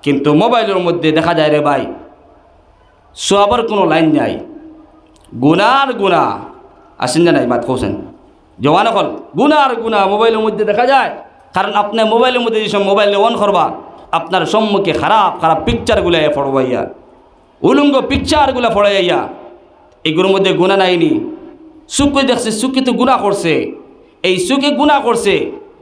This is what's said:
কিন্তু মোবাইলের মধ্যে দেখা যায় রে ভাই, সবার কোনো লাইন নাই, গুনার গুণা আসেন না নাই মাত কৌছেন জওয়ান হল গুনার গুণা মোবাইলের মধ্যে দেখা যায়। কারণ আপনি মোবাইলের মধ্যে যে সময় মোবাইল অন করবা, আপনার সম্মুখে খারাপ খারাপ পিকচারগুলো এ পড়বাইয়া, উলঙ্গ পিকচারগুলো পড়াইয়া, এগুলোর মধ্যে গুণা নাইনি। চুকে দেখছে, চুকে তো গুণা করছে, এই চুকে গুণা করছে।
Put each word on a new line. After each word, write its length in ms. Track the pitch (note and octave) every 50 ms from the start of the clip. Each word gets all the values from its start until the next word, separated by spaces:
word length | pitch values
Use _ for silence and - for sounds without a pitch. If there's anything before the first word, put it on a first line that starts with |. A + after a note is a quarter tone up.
কিন্তু 320 | - D3 C#3+ C3+ C#3 D3+ D3
মোবাইলের 460 | D3+ G3+ A#3 B3 A#3 G#3+ G3 G3 F#3
মধ্যে 320 | F3+ E3+ E3 - - D#3+
দেখা 220 | D#3 D#3 D#3 E3+ E3+
যায় 160 | D#3+ D#3 D3+
রে 100 | D3+ D3
ভাই, 260 | D3 D3 C#3+ C3+ A#2 - - - - - - _ _ - - _ _ _ _ _ _ _ _ _ _ _ _ _ _ _ _
সবার 520 | - - - F#3+ G3+ G3+ G#3 A#3 A#3+ A3+ -
কোনো 180 | G#3+ G3+ F#3
লাইন 300 | E3 D#3 D#3+ D#3+ D#3 D3
নাই, 240 | C#3 A#2+ A2 F2+ - - - - - - - - - - - _ - _ _ _ _ _ - - A2+
গুনার 520 | A#2+ C#3+ D#3+ F3 G3+ A3+ B3+ C#4 C#4 C4+ B3
গুণা 460 | G3+ G3 G3 F3+ D#3+ C#3+ A#2+ G2 - - - - - - - - - - - - _
আসেন 220 | - B2 - D#3+
না 100 | E3+ E3+
নাই 160 | D#3 C#3 B2 A#2+
মাত 180 | B2 A#2 -
কৌছেন 280 | B2+ C3 - G#2+ G2 F2 - - - - - _ _ _ _ _ _ _ -
জওয়ান 260 | G#2 C#3 D3+ F3+ G#3 A3+
হল 200 | A3 G3+ E3+ C#3+ - - - - - D#3+
গুনার 380 | B3 D4 D#4 D4+ C#4 C4 A#3+
গুণা 300 | A3+ A3+ A3+ A3+ G#3 G3
মোবাইলের 340 | F#3+ G3+ G#3+ A3+ A3+ A3+ A3
মধ্যে 260 | A3 A3 G#3 F#3+ G#3+
দেখা 200 | G3+ G3+ G#3 B3
যায়। 260 | B3+ C#4 C4+ A#3 F3 - - - - - - - - -
কারণ 200 | F#3 G3 G#3 G#3
আপনি 300 | G#3 G#3 G#3 G#3+ A3+ A3
মোবাইলের 380 | G#3+ A3 A3+ B3 B3+ B3 B3
মধ্যে 180 | A#3+ A#3 A3+ G#3+
যে 60 | G#3+ G3
সময় 160 | E3 G3+ G3
মোবাইল 320 | G3 G3 G3+ G#3 G3+ G3+
অন 200 | G3+ G#3 A#3 A#3
করবা, 360 | - G3+ G3+ F#3+ F3+ D#3 B2+ - - - - - - - -
আপনার 340 | - E3 - - F3+ F#3 E3
সম্মুখে 480 | - - G#3+ A3 G#3 G3+ F#3+ - E3 D3+
খারাপ 480 | - - D3+ G3+ A3 G3+ F3+ D#3 -
খারাপ 180 | - D#3+ D#3+ D#3 -
পিকচারগুলো 520 | A#3 B3+ A3+ - - A3+ F#3+ F3 F3 E3+ D#3+
এ 120 | D3+ D3 C#3+
পড়বাইয়া, 500 | C#3 C#3 C3+ C3+ C3+ B2+ B2+ B2 G#2+ - - - - - - - _ _ _ _ _ _ _ _ _
উলঙ্গ 400 | - E3+ B3 C#4+ C#4+ C#4+ C#4+ C4
পিকচারগুলো 680 | - - C4+ C#4 C4+ - D#4+ D4+ C#4+ C4+ C4 B3 A#3+ A3+ -
পড়াইয়া, 460 | G3 G#3 G3+ G3+ G3 F#3 F3 E3 C#3 A2+ - - - - - - - - _ _ _ _ _ _ _ _
এগুলোর 280 | D#3+ D#3 D#3 F#3 G3
মধ্যে 220 | G3 G3 F#3+ G3 F3+
গুণা 240 | D3 E3+ F#3 G3 G3
নাইনি। 340 | F#3+ F3+ F3+ F3 E3 D#3 C3 G#2+ - - - - - - - - - - - - - _
চুকে 340 | - - C#4+ C#4+ - C4+ C4+
দেখছে, 280 | B3+ A#3+ A3+ - A3
চুকে 300 | - - B3 C4 C4 B3+
তো 100 | C4 B3
গুণা 260 | A#3 G3 A#3+ B3+ B3+ -
করছে, 540 | - G3+ G3+ G3+ - E3+ D3+ C3 A2 - - - - - - - - _ _ _ _
এই 240 | F3+ F#3 F3+ - -
চুকে 220 | C4 C#4+ C4+ D4
গুণা 280 | - - C#4+ D4 D4 C4+
করছে। 520 | G#3+ A#3 A#3 - - G3+ F#3 D#3 - - - - - - - -